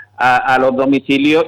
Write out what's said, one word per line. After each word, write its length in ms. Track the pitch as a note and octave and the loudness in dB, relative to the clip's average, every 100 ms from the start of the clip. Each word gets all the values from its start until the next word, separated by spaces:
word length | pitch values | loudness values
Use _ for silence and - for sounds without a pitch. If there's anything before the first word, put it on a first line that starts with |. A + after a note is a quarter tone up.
| - - | -18 -4
a, 200 | B2 B2 | 0 0
a 220 | C3 C3 | 0 0
los 140 | C3 B2+ | 0 0
domicilios 640 | C3+ C#3 C3+ C#3 D3 D#3 | 0 -2 -2 -2 0 0